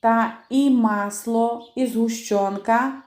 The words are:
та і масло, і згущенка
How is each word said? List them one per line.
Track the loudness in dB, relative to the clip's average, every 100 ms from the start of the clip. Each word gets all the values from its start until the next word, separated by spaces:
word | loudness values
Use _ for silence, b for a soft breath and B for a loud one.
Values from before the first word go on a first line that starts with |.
та | 0 2 0 -6 -4
і | 0 4
масло, | 4 2 0 -4 -6 -4 0 0 -2 -8 -4
і | -2
згущенка | 0 -2 -2 -2 0 0 -2 0 0 0 -6